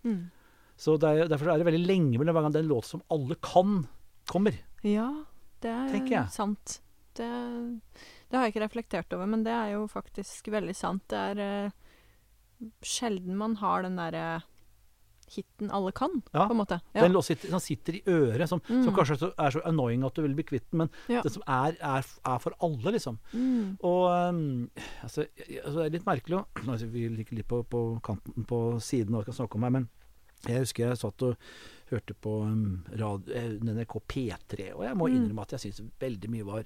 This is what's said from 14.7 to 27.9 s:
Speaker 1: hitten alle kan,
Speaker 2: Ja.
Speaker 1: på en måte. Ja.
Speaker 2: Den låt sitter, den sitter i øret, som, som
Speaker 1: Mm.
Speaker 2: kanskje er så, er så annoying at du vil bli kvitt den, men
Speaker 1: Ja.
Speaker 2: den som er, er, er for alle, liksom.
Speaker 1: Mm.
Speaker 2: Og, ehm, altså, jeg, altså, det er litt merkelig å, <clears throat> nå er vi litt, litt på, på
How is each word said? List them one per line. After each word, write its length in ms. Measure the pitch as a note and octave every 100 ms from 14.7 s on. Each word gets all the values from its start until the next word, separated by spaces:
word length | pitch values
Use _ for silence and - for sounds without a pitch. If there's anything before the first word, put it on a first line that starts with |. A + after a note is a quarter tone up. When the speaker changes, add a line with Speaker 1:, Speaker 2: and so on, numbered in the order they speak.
| - - _ - _ -
Speaker 1:
hitten 400 | - - - G3+
alle 200 | G3+ F#3+
kan, 300 | - C#4+ D#4+ -
Speaker 2:
Ja. 140 | D3+ G3+
Speaker 1:
på 40 |
en 60 | A#3
måte. 240 | G3+ F3 -
Ja. 60 | -
Speaker 2:
Den 120 | F3
låt 120 | F#3
sitter, 240 | - E3 -
den 80 | F3
sitter 340 | - D#3 -
i 80 | F3+ -
øret, 400 | E3+ C3 A2+ E3+
som, 120 | F3+
som 160 | - B3
Speaker 1:
Mm. 120 | B3
Speaker 2:
kanskje 160 | G3 D3
er 60 | C#3
så, 160 | F3 -
er 140 | D3
så 100 | C#3+
annoying 380 | E3+ D#3+ B2 A#2+
at 100 | C3
du 60 | -
vil 100 | D3+
bli 100 | C#3
kvitt 260 | D3+ C3+ -
den, 60 | E3
men 100 | D#3+ - -
Speaker 1:
Ja. 140 | A#3+
Speaker 2:
den 100 | D#3
som 120 | G#2+ -
er, 280 | B2+ D3 E3
er, 240 | D#3 C3 - -
er 140 | - B2+
for 120 | E3+ -
alle, 320 | F3 C#3 C#3+
liksom. 280 | A3+ - A2+ -
Speaker 1:
Mm. 420 | A3+ C4 B3 G3+ G3
Speaker 2:
Og, 260 | F3 F3+ F3+
ehm, 600 | F3 F3 F3 D3+ B2+ A#2+ - - -
altså, 240 | - - - -
jeg, 240 | - C3
altså, 120 | - D3+
det 20 |
er 40 | D#3 E3
litt 60 |
merkelig 340 | G3 D3 - F#3
å, 60 | -
<clears throat> 100 | -
nå 80 | A2+ A2+
er 60 | A2+
vi 200 | A#2+ A#2
litt, 220 | A2 G#2+
litt 160 | A2+ -
på, 160 | A#2+
på 380 | A2+ A#2+ A2+